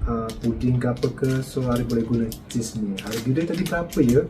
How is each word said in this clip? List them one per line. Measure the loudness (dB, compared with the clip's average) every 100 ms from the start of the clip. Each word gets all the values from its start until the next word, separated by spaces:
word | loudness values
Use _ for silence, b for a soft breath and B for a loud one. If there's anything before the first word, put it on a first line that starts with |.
uh, | 0 -2 -4 -4
puding | -2 0 2 2
ke | 2
apa | 0 -2 0
ke. | 0 0
So, | -2 -4 0
Ariel | 0 0
boleh | 0
guna | 2 0 0 -4 -6
cheese | -4 -4 -4
ni. | -4 -4
Harga | -4 -4 0
dia | 0 0
tadi | 0
berapa | 0 -2 -2 4
ya? | 6 6 2